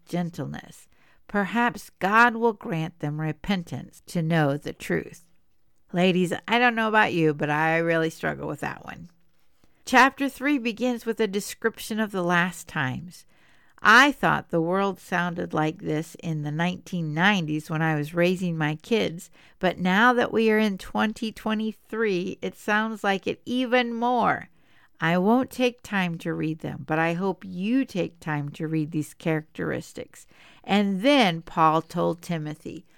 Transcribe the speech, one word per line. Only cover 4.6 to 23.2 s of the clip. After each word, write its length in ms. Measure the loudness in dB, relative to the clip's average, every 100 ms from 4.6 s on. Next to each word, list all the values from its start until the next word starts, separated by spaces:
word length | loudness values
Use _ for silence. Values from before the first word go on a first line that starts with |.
| -6
truth." 540 | -10 -4 -4 -4 -14 _ _ _ _ _ _ _
Ladies, 400 | 2 2 4 0 -2 0
I 120 | 2
don't 180 | 2 2
know 120 | 2
about 240 | 2 2
you, 220 | 2 2
but 160 | 2 -2
I 280 | 0 2 2
really 320 | 2 2 0
struggle 360 | -4 -6 -6 -8
with 140 | -8
that 240 | -8 -10
one. 260 | -14 -16 -18 _ _ _ _ _ _ _
Chapter 440 | 2 6 6 4 -6
three 300 | -2 0 0
begins 460 | 0 -2 -2 -2
with 160 | -4 -2
a 60 | 0
description 720 | -2 -6 -4 -4 -4 -8 -4
of 140 | -2
the 100 | -2
last 460 | 0 2 0 -4 -10
times. 580 | -4 -4 -4 -10 -18 -20 _ _ _ _ -2
I 300 | 6 8 8
thought 360 | 4 2 0 0
the 120 | -2
world 380 | 0 0 0 -4
sounded 540 | -4 -2 -2 -4 -4
like 300 | -2 -2 -2
this 340 | -4 -4 -4 -10
in 200 | -6 -6
the 100 | -4
nineteen 600 | -2 -2 -4 -8 -6 -4
nineties 560 | 2 2 2 -2 -4 -4
when 140 | -2
I 140 | 0 0
was 180 | -2
raising 420 | 2 2 2 -2 -2
my 200 | -2 -4
kids, 520 | -2 0 0 -6 -14 -20 -20 -2
but 200 | -2 0
now 340 | 0 4 4
that 200 | 4 2
we 160 | 2 2
are 60 | 4
in 200 | 2 -2
twenty 540 | -6 -2 -2 -2 -8
twenty-three, 1080 | -8 -6 -4 -4 -8 -10 -2 0 0 -2 -6
it 160 | -8 -8
sounds 460 | -2 0 0 -2
like 240 | -2 0